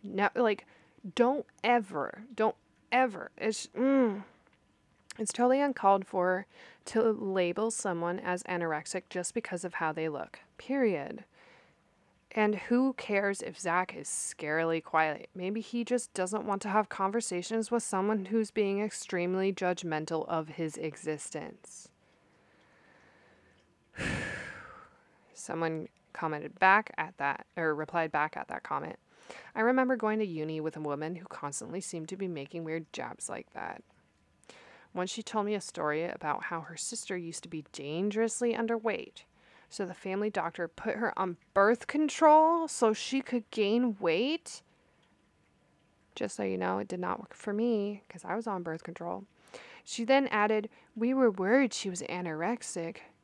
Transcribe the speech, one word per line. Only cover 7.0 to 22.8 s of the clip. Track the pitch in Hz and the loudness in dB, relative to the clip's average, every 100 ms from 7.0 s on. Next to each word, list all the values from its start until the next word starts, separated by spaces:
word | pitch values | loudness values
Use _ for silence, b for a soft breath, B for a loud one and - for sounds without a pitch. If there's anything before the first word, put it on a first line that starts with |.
label | 226 214 208 190 175 175 220 | 2 2 0 2 2 2 -2
someone | - 202 170 170 180 | 0 -2 0 0 -2
as | 180 180 | -2 -4
anorexic | - 180 165 151 160 185 - | -2 -2 0 -2 -4 -8 -6
just | 180 175 | -6 -4
because | - - 175 | -4 -4 -6
of | 180 | -6
how | - 160 | -2 -2
they | 156 160 | 0 -2
look, | 147 82 - - _ | -4 -8 -14 -20 _
period. | - 277 240 170 139 - - b b b b b b b b _ _ | -4 2 2 2 -4 -10 -14 b b b b b b b b _ _
And | - 214 208 | 2 2 2
who | - 240 269 | 2 4 4
cares | 254 - 202 202 196 | 0 0 0 2 -2
if | - 165 | -6 -6
Zach | 180 170 185 - | 0 0 0 -6
is | 143 | -8
scarily | - - - 151 156 165 165 | -6 -6 -6 -2 0 2 0
quiet? | - 160 156 147 - | 2 4 4 0 -8
Maybe | 185 180 214 | -6 -4 -4
he | 214 240 | -4 -4
just | 233 247 - | 0 0 0
doesn't | - 185 214 | -4 -2 -2
want | 208 196 | -2 -2
to | 208 | 2
have | 202 208 | 2 2
conversations | - 196 220 226 180 175 226 214 | 0 0 0 -2 -4 -2 -2 0
with | 233 | 0
someone | - 196 202 220 185 | 0 0 2 0 0
who's | 226 214 | 0 0
being | - 202 196 | 0 0 2
extremely | 208 - - 185 175 185 190 | -2 -4 -4 -2 0 2 0
judgmental | 185 180 180 175 156 156 165 156 | 2 0 0 -2 -4 -2 -4 -2
of | 165 160 | -2 -4
his | 156 160 147 | -6 -6 -4
existence. | 160 147 156 151 - 156 156 - - - - _ b b b b b b b b | -8 -6 -6 -6 -6 -10 -10 -14 -20 -20 -20 _ b b b b b b b b